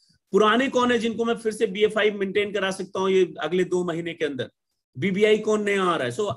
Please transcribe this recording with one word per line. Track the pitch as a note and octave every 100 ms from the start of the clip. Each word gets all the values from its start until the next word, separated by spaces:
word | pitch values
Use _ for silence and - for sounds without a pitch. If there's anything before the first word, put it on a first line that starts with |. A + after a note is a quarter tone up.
| _ _ _
पुराने | F#3+ G#3+ A3+ C4+
कौन | B3 B3
हैं | A#3+
जिनको | A3+ G#3+
मैं | A3+ A#3
फिर | A3
से | G#3+ A3+
बीएफ़आई | F#3 G#3 G#3+ G#3+
maintain | G#3 G3 F#3+ G#3
करा | G3+ G3
सकता | F3+ F#3 G3
हूँ | F#3+
ये | F#3+ F3 D#3+
अगले | D#3 F3+
दो | F3 F3+
महीने | F3 E3 E3+
के | D#3+
अंदर, | D3+ C3+ A2 _ _ _ _ -
बीबीआई | F3 F#3+ G#3+ G#3+
कौन | G#3+ G#3+
नया | G#3 G3+
आ | F#3 D#3+
रहा | B2+
है। | A#2
So | G#3